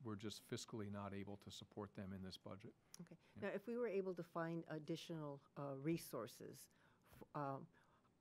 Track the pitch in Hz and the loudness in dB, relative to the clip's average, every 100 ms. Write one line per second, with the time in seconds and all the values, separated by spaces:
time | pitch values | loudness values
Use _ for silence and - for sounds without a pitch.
0 | 117 101 107 - - 123 - 113 101 101 | -2 0 0 -2 -2 -2 0 -2 0 0
1 | 101 101 98 101 - - - - 101 - | 0 0 -2 -6 -8 -10 -6 -4 -2 -2
2 | 95 95 92 - - 101 - - - - | -2 -2 -4 -4 -6 -6 -8 -12 -14 -12
3 | 170 - - - 202 185 240 240 233 196 | -12 -14 -14 -2 2 2 2 4 4 6
4 | 190 180 170 170 165 170 - 156 151 160 | 4 2 2 2 4 2 0 0 0 0
5 | - 165 147 139 - - 143 135 147 170 | 0 0 0 -2 -6 -2 0 2 4 4
6 | - 131 110 - 110 135 - - - - | 2 0 0 -4 -10 -10 -14 -20 -20 -20
7 | - - - 151 139 135 - - - - | -18 -16 -4 0 0 0 -6 -14 -20 -20
8 | - - | -20 -2